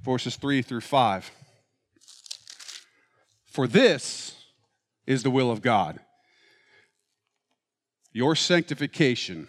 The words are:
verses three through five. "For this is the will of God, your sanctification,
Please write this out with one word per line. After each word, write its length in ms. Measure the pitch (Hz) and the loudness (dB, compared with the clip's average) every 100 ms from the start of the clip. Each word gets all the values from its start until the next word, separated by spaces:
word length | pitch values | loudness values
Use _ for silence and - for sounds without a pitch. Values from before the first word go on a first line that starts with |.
verses 340 | 131 123 123 - | -4 -4 -4 -6
three 260 | 139 135 | -2 -2
through 200 | 123 120 | -2 -8
five. 500 | - 139 117 95 - - - _ _ _ _ _ - - - - - - - - - _ _ _ _ _ _ | -2 2 2 0 -6 -20 -20 _ _ _ _ _ -20 -20 -20 -20 -20 -20 -20 -20 -20 _ _ _ _ _ _
"For 220 | - 123 | -2 2
this 680 | 185 247 143 - - - - - _ _ _ _ _ - | 6 6 4 -2 -12 -14 -18 -20 _ _ _ _ _ -2
is 180 | 131 | -2
the 60 | 131 | 2
will 220 | 135 123 | 2 2
of 100 | 107 | 0
God, 380 | 123 107 80 - - _ _ _ _ _ _ _ _ _ _ _ _ _ _ _ _ _ _ _ _ | 2 2 0 -6 -18 _ _ _ _ _ _ _ _ _ _ _ _ _ _ _ _ _ _ _ _
your 240 | 113 139 156 | -2 0 0
sanctification, 1120 | - 175 165 147 143 - 139 120 - 82 | 2 0 0 -6 -8 0 0 0 -6 -10